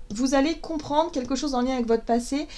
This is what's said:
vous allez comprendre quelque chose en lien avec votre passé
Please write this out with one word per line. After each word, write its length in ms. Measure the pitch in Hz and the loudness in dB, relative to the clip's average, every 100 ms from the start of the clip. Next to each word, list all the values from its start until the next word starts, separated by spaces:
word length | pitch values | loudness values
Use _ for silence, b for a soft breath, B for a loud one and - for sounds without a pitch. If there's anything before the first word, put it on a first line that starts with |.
| - | -10
vous 240 | 208 262 | -2 2
allez 240 | 285 277 320 | 4 2 0
comprendre 520 | - 320 - 294 339 | -4 -6 0 0 2
quelque 240 | 302 247 | -2 -2
chose 200 | 262 294 | -2 0
en 80 | 254 | 0
lien 100 | 247 | 0
avec 160 | 262 226 | 0 2
votre 160 | 226 | 0
passé 420 | 226 233 240 277 302 | 2 0 0 -4 -4